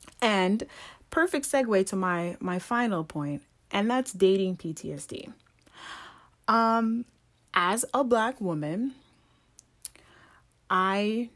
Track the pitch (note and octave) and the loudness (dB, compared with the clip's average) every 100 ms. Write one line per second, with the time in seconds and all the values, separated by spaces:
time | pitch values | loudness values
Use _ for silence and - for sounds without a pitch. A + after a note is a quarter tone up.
0 | - - A#3+ G3 F#3 G#3+ - - - - | -20 -2 2 4 2 0 -2 -14 -20 -20
1 | _ - F4+ D4 - C#4 A#3+ G3 F#3+ F#3+ | _ 0 0 0 0 0 2 2 2 0
2 | F#3 F3 F3 - F3+ F3+ - A#3+ A#3+ F3+ | 0 0 -2 -4 -4 -4 -2 0 0 0
3 | D#3+ D#3 C#3+ C#3+ - _ _ G3+ G#3+ B3+ | -4 -6 -6 -6 -10 _ _ -2 0 0
4 | C4 F#3 F#3+ G3 F#3+ F3+ E3 D#3+ D#3 C#3+ | -2 2 4 4 0 -4 -8 -8 -10 -10
5 | - - - A3 _ _ _ - - - | -12 -14 -14 -20 _ _ _ -20 -18 -16
6 | - - - _ - A3+ A3+ A3+ A3+ A3+ | -18 -20 -20 _ 2 4 4 4 2 -2
7 | - _ _ _ _ F#3 F3+ A3 - B3+ | -6 _ _ _ _ 0 2 0 0 0
8 | C4 A#3 A3 C4 F#3+ D#3 D3+ F3+ C4 - | 2 2 2 -2 -4 -2 -2 -4 -4 -8
9 | _ _ _ _ _ - _ _ - - | _ _ _ _ _ -20 _ _ -18 -16
10 | _ - - _ _ _ - F#3 F#3 G3 | _ -20 -20 _ _ _ -2 2 2 2
11 | G#3 A3 A#3 | 0 -2 -4